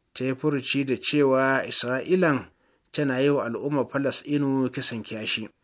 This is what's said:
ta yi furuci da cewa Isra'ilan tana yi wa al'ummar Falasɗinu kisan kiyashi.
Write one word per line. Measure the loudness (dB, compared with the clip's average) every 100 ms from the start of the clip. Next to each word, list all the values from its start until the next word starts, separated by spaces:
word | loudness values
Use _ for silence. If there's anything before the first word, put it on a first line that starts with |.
| _
ta | -6
yi | -4
furuci | -2 -2 -2 -2 -2
da | 0 -2
cewa | 0 2 4 4 4 2 0
Isra'ilan | -4 -2 -4 0 2 4 2 -2 _ _ _ _
tana | -4 -2 2
yi | 2
wa | 2
al'ummar | 0 -4 -2 -2 0
Falasɗinu | 0 -2 -4 -2 0 2 2 0
kisan | -2 -4 -6
kiyashi. | -8 -8 -4 -4 -6 _